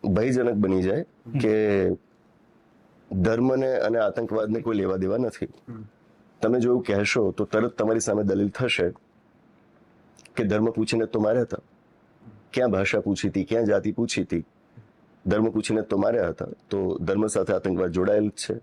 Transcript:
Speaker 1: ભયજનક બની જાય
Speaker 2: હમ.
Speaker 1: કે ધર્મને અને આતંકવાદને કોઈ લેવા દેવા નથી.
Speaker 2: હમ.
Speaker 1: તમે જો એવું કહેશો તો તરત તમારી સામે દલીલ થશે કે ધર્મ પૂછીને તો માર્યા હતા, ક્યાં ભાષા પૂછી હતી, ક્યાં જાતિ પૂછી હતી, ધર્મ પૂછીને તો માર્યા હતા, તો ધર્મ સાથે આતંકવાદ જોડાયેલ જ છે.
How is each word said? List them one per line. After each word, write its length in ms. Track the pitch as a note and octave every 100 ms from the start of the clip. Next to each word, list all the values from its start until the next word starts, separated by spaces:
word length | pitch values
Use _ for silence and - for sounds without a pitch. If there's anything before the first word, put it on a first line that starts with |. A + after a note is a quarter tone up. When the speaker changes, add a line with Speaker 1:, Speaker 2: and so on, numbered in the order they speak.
Speaker 1:
ભયજનક 500 | G#2+ F2 A#2+ B2+ A#2+
બની 280 | G#2+ G2 F#2+
જાય 220 | F#2 A2 E3+ _ -
Speaker 2:
હમ. 120 | C3+
Speaker 1:
કે 140 | A#2 G#2+ G#2+ G2+ F#2 F2+ _ _ _ _ _ _ _ _ _ _ _
ધર્મને 600 | F#2+ F#2 A2+ B2+ C3 C3+ B2+
અને 220 | - A#2
આતંકવાદને 640 | G#2+ - A2+ A2 G#2+ A2+
કોઈ 160 | A#2 G#2+
લેવા 200 | F#2+ F#2+
દેવા 200 | F#2 G#2+
નથી. 300 | B2 - -
Speaker 2:
હમ. 360 | - - A2+ A2 _ _ _ _ _
Speaker 1:
તમે 200 | A2 B2
જો 100 | A#2+
એવું 120 | B2
કહેશો 480 | B2 G2+ G#2 - G2+
તો 140 | -
તરત 340 | G#2 G#2+ A#2+ -
તમારી 220 | A2 A2+
સામે 220 | A2+ G#2
દલીલ 260 | G2+ G2 G2+
થશે 420 | - B2+ - F2 - _ _ _ _ _ _ _ _ _ _ _ _ - -
કે 80 |
ધર્મ 260 | A2 G#2 A2+
પૂછીને 360 | A2 A2 A#2 A2+
તો 140 | A2+
માર્યા 220 | G#2+ A#2
હતા, 140 | A#2 D#2+ _ _ _ _ _ _ - - _
ક્યાં 180 | - B2+
ભાષા 300 | F#2+ G2 A2+
પૂછી 280 | G2+ G2 G2+
હતી, 160 | D3
ક્યાં 200 | C#3 A2+
જાતિ 280 | A2 G#2 G#2+
પૂછી 300 | G#2 A#2 -
હતી, 220 | F2 E2+ D#2+ _ _ - - _ _ _ -
ધર્મ 240 | G#2 A2
પૂછીને 320 | A2 G#2 A2
તો 140 | G2+ G2+
માર્યા 320 | G2+ A#2 F2
હતા, 180 | D#2+ - - _
તો 280 | G2+ F#2 F#2
ધર્મ 260 | E2+ G2 A2
સાથે 260 | G#2 F#2
આતંકવાદ 380 | G2 G2 F2+ F2+
જોડાયેલ 380 | E2+ F#2+ G#2 G#2+
જ 40 |
છે. 220 | - - A2+